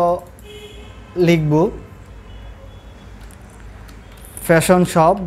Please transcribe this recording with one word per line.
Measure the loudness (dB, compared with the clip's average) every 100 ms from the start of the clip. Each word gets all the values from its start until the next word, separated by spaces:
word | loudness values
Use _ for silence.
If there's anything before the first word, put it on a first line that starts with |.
| 2 0 -6 -20 -20 -18 -18 -20 -20 -20 -8 0
লিখব | 4 4 4 2 2 -2 -16 -20 -20 -20 -20 -20 -20 -20 -20 -20 -20 -20 -20 -20 -20 -20 -20 -20 -20 -20 -20 -20 -20 -20 -18 -6 2
ফ্যাশন | 2 4 4
শপ | 4 4 2 2